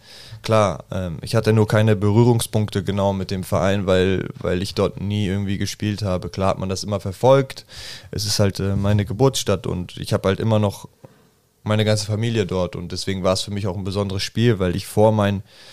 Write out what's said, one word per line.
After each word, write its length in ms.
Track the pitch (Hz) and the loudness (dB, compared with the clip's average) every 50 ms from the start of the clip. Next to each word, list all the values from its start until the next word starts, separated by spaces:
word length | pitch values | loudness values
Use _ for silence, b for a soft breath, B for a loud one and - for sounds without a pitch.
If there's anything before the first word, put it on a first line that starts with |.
| B B B B B B 110 B | B B B B B B -18 B
klar. 440 | - - 110 110 104 95 78 - - - | -2 2 4 4 4 2 0 -4 -8 -8
Ähm, 280 | - 95 92 87 80 - | -6 -6 -6 -6 -6 -8
ich 140 | - - - | -6 -2 0
hatte 180 | 113 107 110 110 | 2 4 4 6
nur 140 | 110 107 | 4 4
keine 280 | - 117 107 107 110 107 | 4 4 4 4 4 4
Berührungspunkte 880 | 95 104 104 101 117 120 123 120 113 - - - 110 104 95 - 101 85 | 2 2 4 4 6 6 6 4 2 0 0 0 -2 0 0 -2 -4 -2
genau 300 | 101 98 101 98 101 98 | -2 -2 0 0 0 0
mit 180 | 95 90 - | -2 -4 -4
dem 120 | 101 95 87 | -6 -6 -4
Verein, 420 | - 104 87 82 98 98 104 92 | -2 0 2 2 2 0 0 2
weil, 440 | 95 92 92 92 95 95 - - - - - | 2 2 4 4 2 2 0 -2 -6 -8 -6
weil 220 | - 85 90 90 | -4 -2 -2 -2
ich 120 | 98 - - | -2 -2 -2
dort 260 | 107 98 - - - | 0 0 0 -2 -4
nie 280 | 92 101 104 104 104 | -4 -2 -2 0 0
irgendwie 300 | 92 95 101 101 95 98 | 0 -2 -2 -2 -4 -4
gespielt 440 | 90 98 - - - 107 107 104 95 | -4 -4 -6 -6 -4 -4 -4 -2 -2
habe. 280 | 104 95 92 87 87 87 | -2 -2 -2 -4 -4 -6
Klar 200 | - 101 95 98 | -4 -2 0 0
hat 100 | - - | 0 -2
man 100 | 92 92 | -4 -6
das 140 | 95 - - | -6 -6 -6
immer 160 | 101 104 95 | -4 -6 -4
verfolgt, 680 | - 101 90 - - 127 135 139 135 - - - B B B B B B B B B B | -6 -8 -4 2 4 6 6 4 4 0 -8 -16 B B B B B B B B B B
es 140 | - - 101 | -8 -6 -4
ist 140 | 104 - - | -2 0 2
halt, 200 | 104 98 - - | 2 0 0 -2
äh, 160 | 95 98 98 | -2 -2 -2
meine 300 | 98 101 101 104 104 101 | 0 0 2 2 2 0
Geburtsstadt 640 | 95 107 104 131 135 123 - - - 98 90 - | 0 0 2 2 2 2 0 -2 -2 -2 -2 -2
und 300 | - 87 90 87 - - | -4 -6 -6 -6 -8 -10
ich 160 | - - - 110 | -10 -4 -2 -2
hab 120 | 101 - | 0 0
halt 140 | 95 98 - | 0 0 0
immer 200 | - 110 110 107 | 0 2 2 2
noch 280 | 104 98 - - - - _ _ b b b b b b b b b _ _ _ - | 2 0 -2 -6 -14 -20 _ _ b b b b b b b b b _ _ _ -4
meine 220 | 104 107 110 107 | -2 0 2 2
ganze 220 | 107 107 104 101 | 2 2 0 0
Familie 380 | 107 107 104 113 117 113 113 98 | -2 -4 -2 -2 0 0 0 -2
dort 300 | 87 95 92 90 87 - | 0 -2 -2 -2 -4 -4
und 160 | 85 87 82 | -8 -10 -8
deswegen 320 | 92 90 - 98 98 95 90 | -8 -6 -4 -4 -4 0 2
war 100 | 95 92 | 2 2
es 80 | - | 0
für 100 | - - | -2 -4
mich 160 | 101 101 101 | -6 -4 -4
auch 100 | 101 87 | -4 -4
ein 80 | 101 92 | -4 -6
besonderes 380 | 98 92 101 101 98 95 98 - | -4 -2 -2 -2 -2 -4 -6 -6
Spiel, 360 | - - 110 117 120 110 92 | -4 0 2 2 4 4 2
weil 160 | 95 90 90 | 2 0 0
ich 120 | 110 - | -2 -6
vor 240 | - - 110 107 110 | -2 2 4 4 6
mein, 320 | 110 107 101 101 101 95 B B B B B B | 6 4 2 2 0 -2 B B B B B B